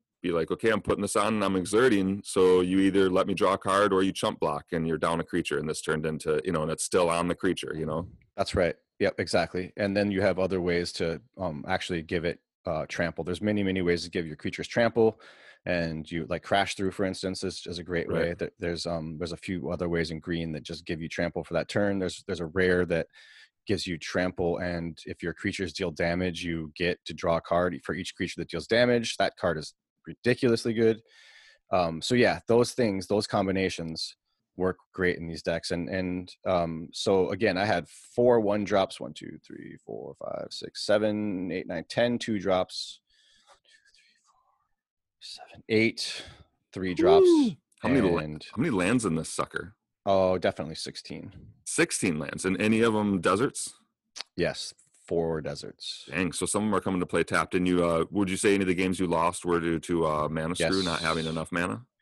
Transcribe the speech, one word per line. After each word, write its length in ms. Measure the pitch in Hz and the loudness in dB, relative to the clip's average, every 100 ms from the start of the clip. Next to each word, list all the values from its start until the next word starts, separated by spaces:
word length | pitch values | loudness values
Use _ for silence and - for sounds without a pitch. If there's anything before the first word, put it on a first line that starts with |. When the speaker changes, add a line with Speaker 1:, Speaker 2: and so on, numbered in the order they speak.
| _ _ | _ _
Speaker 1:
be 100 | 87 | -2
like, 200 | 85 80 | -2 -2
"Okay, 180 | 92 113 | 0 2
I'm 100 | 107 | 0
putting 220 | - 101 | 2 0
this 160 | 101 110 | 2 0
on 160 | 104 | 2
and 100 | 110 | 2
I'm 140 | 98 95 | 0 0
exerting, 640 | 90 107 127 101 95 101 | 2 4 6 4 2 0
so 380 | - 101 92 92 | -2 4 6 6
you 180 | 90 95 | 6 4
either 300 | 95 95 95 | 4 6 4
let 180 | 92 92 | 4 2
me 60 | |
draw 200 | 87 95 | 2 2
a 40 | 98 | 2
card 340 | 101 98 104 | 2 4 4
or 120 | 95 | 4
you 100 | 95 | 2
chump 260 | - 92 - | 0 -2 0
block 280 | 80 73 - | -2 -2 -4
and 160 | 85 80 | -4 -2
you're 100 | 80 | 0
down 220 | 85 82 | 0 -2
a 40 | |
creature," 360 | 80 87 78 71 | -2 -2 -2 -2
and 80 | 78 | -4
this 140 | 76 | -6
turned 240 | - 78 80 | -2 -2 -2
into, 360 | 78 82 76 - | -4 -2 -2 0
you 80 | |
know, 80 | 82 | -2
and 100 | 78 | -2
it's 140 | 80 - | -4 0
still 240 | 98 85 | 2 4
on 180 | 85 87 | 2 0
the 80 | 85 | 0
creature, 400 | 95 82 - 80 | 0 -2 -4 -6
you 80 | 78 | -4
know? 220 | 78 92 - _ - | -4 -6 -12 _ -4
Speaker 2:
That's 180 | 95 - | -2 2
right. 200 | 85 - _ - | 0 0 _ -2
Yep, 200 | 98 - | -2 0
exactly. 540 | 95 95 82 90 90 - | 0 0 0 -2 -8 -4
And 220 | 101 98 | 0 2
then 140 | 101 | 2
you 100 | 95 | 2
have 180 | 98 90 | 2 2
other 220 | 95 92 | 0 0
ways 320 | 87 87 87 | 0 0 -2
to, 280 | - 85 80 _ - | -2 -4 -4 _ -8
um, 280 | 90 73 - | -6 -6 -4
actually 360 | 92 - 87 | -4 -2 -6
give 200 | 80 90 | -2 -2
it, 160 | 82 - _ _ - | -2 -4 _ _ -6
uh, 200 | 78 76 | -4 -4
trample. 380 | - 85 82 82 | -2 -2 -2 -6
There's 160 | 90 | -2
many, 220 | 104 104 | 0 0
many 180 | 95 95 | 0 0
ways 240 | 85 87 85 | 2 0 0
to 40 | |
give 160 | 95 82 | -6 -6
your 120 | 76 | -6
creatures 320 | 98 - - | -8 -8 -4
trample, 500 | 117 117 117 113 - - - - - - | 0 2 4 2 2 -16 -20 -20 -14 -4
and 440 | 90 82 80 78 | -2 -2 -4 -6
you, 160 | 85 80 | -6 -4
like, 120 | 85 | -6
Crash 320 | - 98 95 - | 0 2 2 -2
Through, 160 | 95 | -4
for 120 | - | -2
instance, 400 | 95 90 95 92 | -4 -2 -6 -4
is, 240 | 95 85 - | -6 -8 -10
is 120 | 87 | -10
a 40 | |
great 260 | 85 87 - | -4 -4 -2
way. 200 | 82 85 | -2 -2
Speaker 1:
Right. 80 | 87 | -2
Speaker 2:
There, 120 | 85 _ | -6 _
there's, 260 | 87 82 85 | -6 -4 -4
um, 320 | 85 80 78 | -4 -6 -6
there's 160 | 85 | -8
a 40 | 82 | -8
few 340 | - 90 67 | -6 -6 -4
other 180 | 85 87 | -4 -2
ways 200 | 85 80 | 0 -2
in 120 | 80 | -4
green 320 | 90 85 82 | -4 -4 -4
that 100 | 76 | -6
just 220 | - 80 85 | -8 -12 -8
give 160 | 80 | -8
you 80 | 80 | -6
trample 340 | - 85 85 | -4 -4 -4
for 100 | 80 82 | -4 -4
that 120 | 71 | -2
turn. 320 | - 101 98 | 0 0 0
There's, 240 | 90 - - | -2 -6 -8
there's 120 | 87 | -8
a 60 | 82 | -4
rare 400 | 90 90 90 85 | 2 4 4 2
that 220 | 85 - - - - - _ - | 0 -2 -10 -20 -20 -20 _ -4
gives 180 | 92 92 | -4 -2
you 120 | 82 | -6
trample, 640 | - 95 90 90 85 87 | -4 -2 -2 0 -2 0
and 380 | 90 87 85 80 - | -2 -4 -6 -8 -12
if 160 | 87 | -8
your 120 | 87 | -6
creatures 400 | - 104 92 92 | -4 -4 -4 -6
deal 180 | - 90 | -4 -6
damage, 540 | 76 85 87 92 82 90 | -2 0 0 -2 -2 -4
you 260 | 82 78 - | -4 -6 -2
get 260 | 87 - | -2 -2
to 100 | - | -6
draw 220 | 80 87 82 | -4 0 0
a 60 | |
card 360 | - 85 90 71 | 2 2 2 -2
for 100 | - | -6
each 220 | 82 92 - | -6 -6 -6
creature 240 | 90 - | -6 -6
that 100 | 82 | -8
deals 180 | 85 78 | -8 0
damage. 500 | 113 123 120 113 - | 4 4 4 0 0
That 180 | 98 - | -2 0
card 220 | - 78 | -2 -2
is 160 | 76 - _ _ - | -6 -16 _ _ -18
ridiculously 680 | 78 117 123 123 113 120 | -6 0 2 4 2 0
good. 260 | 113 113 110 _ _ - - - _ - | 4 4 4 _ _ -20 -20 -20 _ -2
Um, 300 | 95 85 82 | 0 2 -2
so 120 | - | 0
yeah, 260 | 123 107 82 - | 4 4 2 2
those 240 | 117 117 | 4 4
things, 340 | - 113 95 90 | 2 0 0 0
those 180 | 104 104 | -2 0
combinations 920 | 107 95 95 95 - 82 80 - - _ _ _ - | 0 0 0 0 -2 -8 -8 -10 -12 _ _ _ -4
work 180 | 92 - _ | -2 -2 _
great 240 | - 90 - | -2 0 0
in 100 | 82 | -4
these 120 | 82 | -6
decks. 300 | - 82 - | -2 -2 -2
And, 160 | 87 82 | -6 -4
and, 420 | 95 90 90 90 - 104 | -4 -4 -4 -8 -10 -2
um, 440 | 92 85 80 85 | 0 0 -4 -10
so 380 | - 113 95 90 | -6 2 2 2
again, 280 | 95 107 90 | 2 0 0
I 60 | |
had 240 | 104 87 76 | 0 0 -2
four 540 | - - - 123 120 | -14 -12 2 6 6
one 240 | 101 104 95 | 4 0 2
drops, 340 | 101 95 - | 2 2 -2
one, 140 | 64 | -14
two, 260 | 76 - - _ | -14 -16 -18 _
three, 300 | - - - - | -18 -16 -18 -12
four, 280 | 55 69 - | -12 -12 -12
five, 280 | - - - | -10 -10 -10
six, 340 | - - - - | -12 -14 -10 0
seven, 640 | 104 107 107 104 92 90 | 2 2 -2 -2 -4 -6
eight, 140 | 90 - | -6 -6
nine, 180 | 87 - | -10 -6
ten 320 | - 120 120 | 0 0 0
two 180 | 117 104 | -2 -4
drops, 640 | 95 92 92 - - - _ _ _ _ _ - _ _ _ _ _ _ _ _ _ _ _ _ _ _ _ _ | 0 0 0 -6 -12 -14 _ _ _ _ _ -20 _ _ _ _ _ _ _ _ _ _ _ _ _ _ _ _
seven, 420 | - - - - - | -18 -18 -18 -20 0
eight 560 | 110 113 - - - - - - _ _ | 2 4 0 -8 -8 -14 -20 -20 _ _
three 200 | 196 185 | -6 -4
drops, 320 | 180 349 392 359 | 2 6 8 8
Speaker 1:
Woo! 300 | 320 247 147 _ _ | 6 4 0 _ _
How 60 | - | 0
many 140 | 135 | 4
la-, 160 | 98 85 | 4 2
Speaker 2:
and 280 | 78 76 - | -2 -8 -10
Speaker 1:
how 80 | - | -2
many 100 | 160 | 0
lands 340 | 101 90 123 104 | 2 2 2 2
in 100 | 80 | -2
this 140 | 78 | -4
sucker? 440 | - - - 90 - _ _ 98 | -4 -6 -6 -12 -16 _ _ 2
Speaker 2:
Oh, 320 | 98 92 92 | 4 4 4
definitely 380 | 104 - 78 80 | 2 0 -8 -8
sixteen. 560 | - - - 78 92 - - - | -10 -12 -12 -12 -12 -16 -20 -18
Speaker 1:
Sixteen 560 | - - 170 - 98 78 | -8 0 0 2 0 0
lands, 240 | 73 82 | -4 -2
and 180 | 92 95 | -2 2
any 200 | 107 110 | 2 4
of 120 | 117 | 4
'em 280 | 107 104 98 | 4 2 2
deserts? 520 | 92 95 127 - - - _ _ _ - - - | 4 2 2 -2 -12 -12 _ _ _ -14 -14 -2
Speaker 2:
Yes, 380 | 82 - - - _ _ - | -2 -2 -10 -12 _ _ -4
four 340 | 85 82 80 | -2 0 -2
deserts. 640 | 73 71 52 - - - - | -4 -8 -12 -14 -14 -14 -8
Speaker 1:
Dang, 220 | 76 90 | -2 -2
so 140 | - 90 | -2 -2
some 180 | 104 | 0
of 40 | 107 | 2
'em 80 | 95 | 0
are 60 | |
coming 180 | 98 92 | 0 -2
to 60 | 87 | 0
play 180 | 87 | 0
tapped. 320 | 82 90 80 95 | 0 0 0 2
And 120 | 90 | 2
you, 160 | 90 85 | 4 4
uh, 200 | 82 82 | 2 0
would 180 | 98 95 | 0 0
you 80 | 95 | 2
say 160 | 107 | 4
any 100 | 98 | 4
of 40 | 92 | 4
the 80 | 87 | 2
games 240 | 95 90 | 0 0
you 80 | 90 | 0
lost 380 | 82 85 82 90 | 2 2 0 0
were 140 | 85 | 0
due 200 | 82 82 | 2 -2
to, 260 | - 85 80 | 0 0 2
uh, 240 | 76 73 | 0 -2
mana 260 | 80 80 85 | -2 -4 -2
screw, 280 | 82 95 | 0 0
not 160 | 90 80 | 0 -2
having 240 | 80 82 80 | -2 -2 -2
Speaker 2:
Yes. 60 | |
Speaker 1:
enough 180 | 80 80 | -4 -4
mana? 340 | 85 90 113 123 _ | -2 -2 -4 -12 _